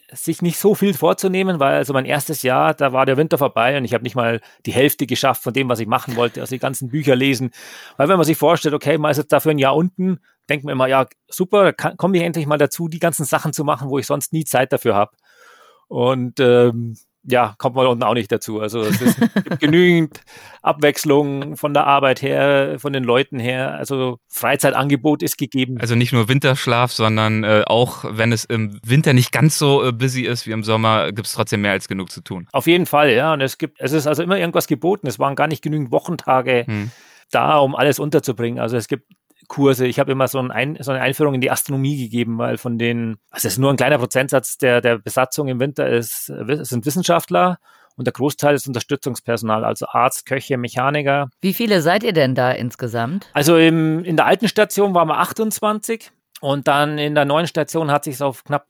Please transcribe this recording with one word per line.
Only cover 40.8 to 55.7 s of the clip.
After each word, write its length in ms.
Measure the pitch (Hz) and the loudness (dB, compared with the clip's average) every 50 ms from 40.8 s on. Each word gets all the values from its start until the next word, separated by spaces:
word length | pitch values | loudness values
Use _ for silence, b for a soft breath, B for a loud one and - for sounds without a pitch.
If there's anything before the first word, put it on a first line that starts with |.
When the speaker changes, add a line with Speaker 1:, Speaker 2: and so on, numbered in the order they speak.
| 127 139 | -6 -4
Speaker 1:
eine 100 | 131 131 | -4 -2
Einführung 320 | 123 131 131 - 156 143 135 | -2 -2 0 0 0 0 0
in 80 | 127 | 0
die 80 | 127 127 | 0 0
Astronomie 480 | 127 - - - 139 135 135 139 147 | -2 -2 -4 -4 -2 -2 -2 -2 -2
gegeben, 400 | 139 123 107 113 120 117 113 113 | -4 -6 -4 -2 -2 -2 -2 -2
weil 220 | 117 120 120 120 - | -4 -4 -4 -4 -6
von 180 | - 123 117 | -6 -6 -4
den, 400 | 113 117 120 120 117 117 113 110 - _ _ | -2 -2 -2 -2 -2 -4 -6 -8 -10 _ _
also 160 | - - - | -8 -6 -6
es 60 | 107 - | -4 -2
ist 40 | |
nur 140 | 123 135 139 | 0 2 2
ein 60 | 139 | 2
kleiner 200 | 123 123 139 151 | 2 2 2 2
Prozentsatz 640 | 123 123 - - 131 135 143 147 127 - - - - | 0 0 0 -2 -2 0 2 0 0 0 -2 -4 0
der, 200 | 143 123 120 120 | 2 2 2 4
der 200 | 123 120 117 107 | 2 2 0 0
Besatzung 480 | - 113 - 131 127 - - 156 147 | -4 -4 -2 -2 -2 -2 -2 -4 -4
im 120 | 131 127 120 | -4 -2 -2
Winter 300 | 135 147 139 - 139 127 | -2 -4 -2 -2 -2 0
ist, 400 | 120 117 117 - - - - - | 0 0 -2 -4 -8 -12 -12 -12
wi-, 340 | 139 - 113 113 147 151 135 | -12 -8 -6 -4 -4 -4 -4
sind 220 | - 127 117 - | -4 -6 -4 -4
Wissenschaftler 720 | 151 143 180 165 175 170 165 - - 175 175 180 180 175 - b b b b b b b | -2 -2 -2 0 0 0 0 0 0 0 2 2 2 0 -4 b b b b b b b
und 100 | b 123 | b -6
der 60 | 123 | -6
Großteil 420 | - - 131 147 - - 147 147 147 | -4 -2 -2 -2 -2 0 2 2 2
ist 140 | 131 - | 2 0
Unterstützungspersonal, 1000 | 135 123 117 - - 143 - - 139 117 - - - 117 107 117 110 107 110 113 | -4 -6 -6 -6 -4 -6 -6 -4 -6 -8 -6 -4 -4 -4 -2 -2 -2 -2 0 0
also 220 | 110 110 - - | -2 -4 -4 -6
Arzt, 400 | - - 120 123 135 - - - | -4 0 2 2 0 0 -4 -8
Köche, 300 | - 135 135 - - 139 | -6 -6 -6 -4 -4 -4
Mechaniker. 720 | 123 120 117 - 127 127 139 147 151 139 139 139 143 143 127 - _ | -4 -4 -6 -4 -4 -2 -2 -2 -2 0 0 0 -2 -2 -4 -8 _
Speaker 3:
Wie 140 | - 190 180 | -4 -4 -2
viele 260 | - 233 208 208 - | -2 0 2 2 2
seid 220 | 147 165 180 214 240 | 2 2 2 2 0
ihr 100 | 233 175 | 0 2
denn 220 | 156 139 131 131 | 2 2 2 2
da 160 | 131 123 127 | 2 0 0
insgesamt? 760 | 127 - 120 123 - - 131 117 110 120 113 127 180 196 - - - | 0 -2 -4 -8 -8 -8 -8 -6 -4 -4 -4 -4 -6 -8 -8 -6 -2
Speaker 1:
Also 240 | 147 143 160 175 | 0 2 4 6
im, 460 | 165 165 165 165 165 160 160 156 165 175 | 6 6 6 6 4 2 0 0 -2 -2
in 140 | 180 165 | 0 2
der 100 | 151 143 | 2 4
alten 200 | 127 190 - 233 | 4 2 2 0
Station 460 | 180 - 214 214 - - 196 202 202 180 | 0 2 2 0 0 2 0 0 2 2
waren 140 | 175 165 | 2 2
wir 100 | 160 147 | 2 2
achtundzwanzig 920 | - 180 - - - 220 220 - - 220 208 | 0 -2 -2 -4 -4 -4 -4 -4 -2 -2 -2